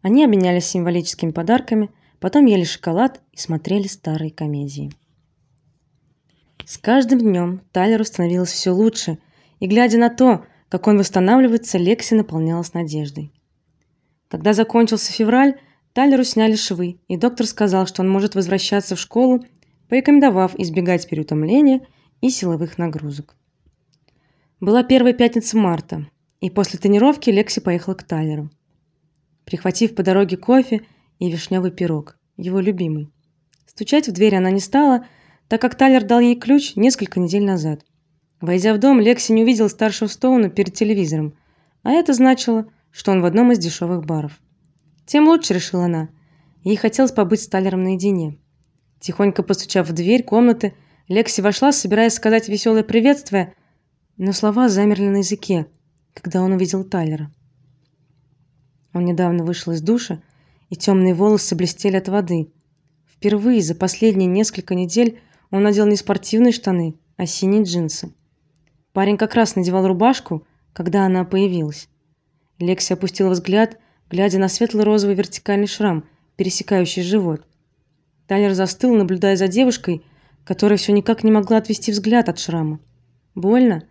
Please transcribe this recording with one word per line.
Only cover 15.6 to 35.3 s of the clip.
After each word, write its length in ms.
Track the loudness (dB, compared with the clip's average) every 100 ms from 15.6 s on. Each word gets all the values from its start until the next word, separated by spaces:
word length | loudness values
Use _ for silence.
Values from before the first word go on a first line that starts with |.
| _ _ _
Тайлеру 300 | 0 2 2
сняли 320 | 0 0 0 0
швы, 420 | -4 -6 -6 -8 _
и 100 | -2
доктор 280 | -2 -2 -6
сказал, 400 | -2 0 0 -2
что 160 | -2
он 80 | 0
может 240 | 0 -2
возвращаться 640 | -4 -2 -4 -2 -4 -4 -10
в 40 |
школу, 460 | -4 0 2 2 -2 _ _ _ _
порекомендовав 680 | 0 4 6 6 4 0 -2
избегать 520 | -4 -2 0 -2 -2
переутомления 760 | -8 -4 -4 2 4 4 2 -2 _ _ _
и 120 | -4
силовых 480 | -2 -4 -4 -6 -6
нагрузок. 560 | -6 -6 -10 -12 -16 _ _ _ _ _ _ _ _ _ _ _ _ _
Была 220 | 0 2
первая 300 | 4 4 4
пятница 440 | 4 2 2 -2 0
марта, 480 | 0 -2 -6 -12 -12 _ _ _
и 80 | -6
после 280 | -2 -4 -2
тренировки 520 | 2 4 4 2 0
Лекси 320 | 0 0 -4
поехала 320 | -2 -4 -4
к 100 | -10
Тайлеру, 460 | -6 -4 -4 -6 -10 _ _ _ _ _ _ _ _ _ -12
прихватив 500 | -6 -4 0 -2 0
по 80 |
дороге 320 | 0 2 0 -2
кофе 460 | 2 2 2 -4 -6 _ _ _
и 140 | -6
вишнёвый 400 | -6 -4 -2 -2
пирог, 460 | -4 -4 -4 -8 _ _ -12
его 240 | -6 -2
любимый. 500 | -2 -2 -4 -6 -10 _ _ _ _ _ _
Стучать 440 | -16 0 0 0
в 20 |
дверь 240 | 2 2 2
она 160 | 0
не 80 | 0
стала, 460 | 0 2 4 2 -2 _ _